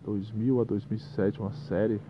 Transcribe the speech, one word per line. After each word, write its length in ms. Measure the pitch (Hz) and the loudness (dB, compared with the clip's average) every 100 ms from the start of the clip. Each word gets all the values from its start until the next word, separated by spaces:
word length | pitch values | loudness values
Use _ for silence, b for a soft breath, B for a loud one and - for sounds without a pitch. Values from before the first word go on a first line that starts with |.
dois 280 | - 104 104 | -2 -2 -2
mil 280 | 110 117 127 | -2 2 4
a 40 | |
dois 220 | 117 101 - | 4 0 -2
mil 120 | 107 | -6
e 40 | |
sete, 380 | - - 98 - | -4 0 0 2
uma 140 | 98 | -4
série. 460 | - - 95 110 104 - | -6 -2 2 2 2 -2